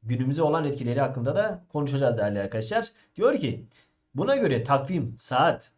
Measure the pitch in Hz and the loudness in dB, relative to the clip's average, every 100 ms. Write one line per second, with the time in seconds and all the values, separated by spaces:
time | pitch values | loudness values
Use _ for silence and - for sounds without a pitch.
0 | 110 120 131 143 156 160 151 - 120 123 | -2 -2 0 2 2 2 0 -4 -2 0
1 | 135 127 120 165 214 196 - 151 143 135 | 0 0 -2 0 0 -4 -8 -4 -2 0
2 | 135 113 104 101 98 110 110 220 226 _ | 0 2 0 -2 -4 -4 -2 -2 -4 _
3 | _ - 226 285 143 113 - _ _ _ | _ 0 2 2 -2 -4 -10 _ _ _
4 | _ 131 208 277 220 123 117 139 135 180 | _ -4 0 2 2 0 2 0 2 -2
5 | 117 - - 127 160 - - | -2 -6 -4 2 2 2 -6